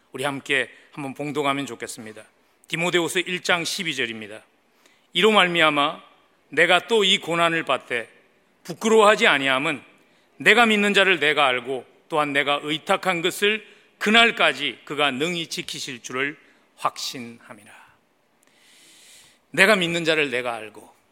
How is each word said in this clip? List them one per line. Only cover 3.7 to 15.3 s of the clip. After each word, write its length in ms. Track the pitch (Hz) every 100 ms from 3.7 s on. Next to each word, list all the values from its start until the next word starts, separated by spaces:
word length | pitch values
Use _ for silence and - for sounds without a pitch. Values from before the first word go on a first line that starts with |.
| - 165
절입니다. 500 | 135 117 113 107 107 - _ _ _ _ _ _
"이로 180 | 175 202
말미암아 720 | 208 180 170 156 147 147 180 - _ _ _ _
내가 360 | 139 170 180 -
또 160 | 226
이 140 | 190 190
고난을 480 | - 170 170 165
받되 460 | 143 131 - 120 113 _ _ _ _ _
부끄러워하지 600 | - 165 220 220 208 208 220
아니함은 540 | 143 135 131 156 135 - _ _ _ _ -
내가 300 | 165 214 226
믿는 260 | 208 202
자를 260 | 202 190 175
내가 280 | 147 147 139
알고 400 | 123 123 131 - _ _
또한 240 | 156 147
내가 260 | 139 139 143
의탁한 600 | 147 156 - 190 180 170
것을 440 | 170 - 208 214 - _ _ _
그날까지 840 | 202 220 233 214 170 131 143 107
그가 280 | - 147 143
능히 340 | 127 165